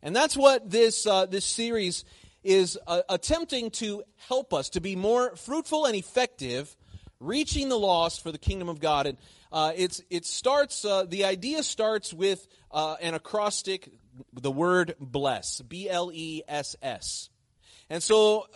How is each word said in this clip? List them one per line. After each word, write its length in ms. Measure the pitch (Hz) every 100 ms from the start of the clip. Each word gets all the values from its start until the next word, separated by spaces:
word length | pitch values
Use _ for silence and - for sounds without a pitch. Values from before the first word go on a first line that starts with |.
And 120 | 147 208
that's 200 | 302 277
what 320 | 277 262 220
this, 380 | 208 226 - 214
uh, 220 | 190 190
this 180 | 190 -
series 600 | - 233 233 185 170 - - - _
is, 320 | 190 190 185 190 -
uh, 160 | 175 185
attempting 640 | 185 - 320 330 254 226
to 340 | - 220 202 - _ -
help 240 | 254 269
us 180 | 156 135
to 120 | 180
be 140 | 175 185
more 400 | 196 240 247 180
fruitful 500 | - 294 311 311 294
and 100 | 208
effective, 800 | 175 - 247 - 131 123 147 - _ - - -
reaching 500 | 135 262 311 320 277
the 80 | 240
lost 460 | 202 170 165 -
for 80 | 165
the 80 | 151
kingdom 280 | - 196 175
of 120 | 156
God. 260 | 156 147 139
And, 120 | 127 - - _
uh, 220 | 160 156 165
it's, 260 | 180 - -
it 160 | 175 -
starts, 580 | - 254 285 285 -
uh, 200 | 208 196
the 220 | 190 190 196
idea 360 | 190 226 311
starts 500 | 285 - 220 220 -
with, 360 | 165 190 190 - _ _
uh, 240 | 151 156 156
an 140 | 170
acrostic, 800 | 160 - 214 208 - - 190 - - _ 127 -
the 160 | 123 135
word 460 | 139 175 180 170 -
bless, 600 | 135 139 139 113 - -
B 260 | 123 175 196
L 240 | 180 180
E 300 | 165 160 156 -
S 280 | 147 139 -
S. 480 | 139 104 - - - _ _ _ _ - -
And 140 | 165
so 460 | 165 214 214 214 196